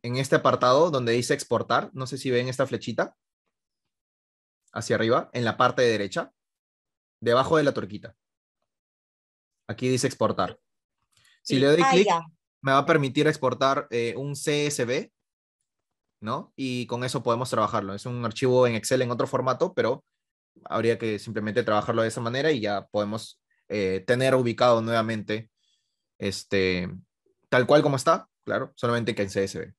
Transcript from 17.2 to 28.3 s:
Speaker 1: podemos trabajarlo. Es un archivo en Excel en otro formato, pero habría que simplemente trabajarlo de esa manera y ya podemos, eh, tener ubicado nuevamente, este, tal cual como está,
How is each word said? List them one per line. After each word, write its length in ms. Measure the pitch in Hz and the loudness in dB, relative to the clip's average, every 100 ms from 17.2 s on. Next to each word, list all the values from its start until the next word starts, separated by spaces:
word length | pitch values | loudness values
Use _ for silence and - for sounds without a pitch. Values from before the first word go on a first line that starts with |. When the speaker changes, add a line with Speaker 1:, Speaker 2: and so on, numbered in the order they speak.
Speaker 1:
podemos 280 | 120 117 123 | -2 -2 -2
trabajarlo. 440 | 117 104 110 98 | 0 0 -2 -4
Es 100 | 101 127 | -8 -10
un 180 | 120 | -6
archivo 420 | 117 - 127 123 123 | -6 -2 2 4 4
en 80 | |
Excel 280 | 113 - 127 | 2 -2 0
en 80 | 123 | 0
otro 140 | 120 135 | -2 -2
formato, 460 | 127 127 127 185 | -2 -2 -2 -2
pero 300 | - 113 135 _ _ _ _ _ _ | 0 -2 -2 _ _ _ _ _ _
habría 340 | - 101 113 113 | -6 -2 0 0
que 220 | 117 104 | -2 -6
simplemente 420 | - 107 107 107 | -6 -6 -2 -2
trabajarlo 400 | 113 107 101 117 | 2 0 0 0
de 60 | 113 | 0
esa 120 | 120 | -2
manera 280 | 117 127 156 | -6 -2 0
y 100 | 139 | 0
ya 260 | 104 101 95 | 0 -4 -4
podemos, 540 | 104 104 110 - - _ _ _ | -4 -2 -6 -10 -20 _ _ _
eh, 340 | 104 95 92 - | -2 -2 -2 0
tener 280 | 123 131 | 2 4
ubicado 460 | 127 120 117 123 113 | 2 2 2 4 4
nuevamente, 680 | 113 117 110 110 101 110 110 _ _ _ _ _ _ _ | 2 0 0 -4 -4 -6 -8 _ _ _ _ _ _ _
este, 720 | 101 - - 98 92 90 90 95 _ _ _ _ _ | -6 -6 -4 0 0 0 -4 -10 _ _ _ _ _
tal 180 | 127 123 | 0 6
cual 160 | 147 | 4
como 140 | 151 135 | 4 0
está, 320 | - 180 - | 0 0 -2